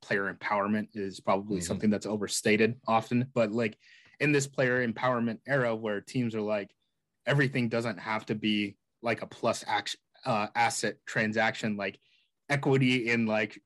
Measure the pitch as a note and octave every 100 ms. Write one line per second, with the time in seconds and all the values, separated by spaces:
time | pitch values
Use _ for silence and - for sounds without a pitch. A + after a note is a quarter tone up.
0 | - G#2 G2 F2 - G#2 G2+ G#2+ G2+ G#2+
1 | G2 F#2 - G2 G#2 G2 F2 G2 A2 G2
2 | G2 G#2+ G2 - A2 G#2+ A2+ A#2+ - A2+
3 | - B2 B2 B2 A2 A#2 A2+ - - -
4 | - - D3 C#3+ C3+ - B2+ B2+ A#2+ A2
5 | B2+ A#2+ A#2 G#2+ - C#3 A#2+ A2+ A2 G2+
6 | - C3 A#2+ A2 G#2 G#2+ G2 _ _ _
7 | _ _ - C#3+ C3+ C#3 A#2+ A#2 A#2+ F#2
8 | A2 A2 - G#2+ A2 G#2 G#2 - _ _
9 | A#2 A2+ - - A#2 A2 - G#2 - -
10 | _ _ C3 A2 G#2+ A#2 A#2 - A2 -
11 | - B2 G#2+ G#2+ A2+ - A2+ G2+ G2 -
12 | _ _ _ _ - C#3+ C#3+ C3+ B2+ B2+
13 | A2+ A#2 A2 G#2+ G#2+ -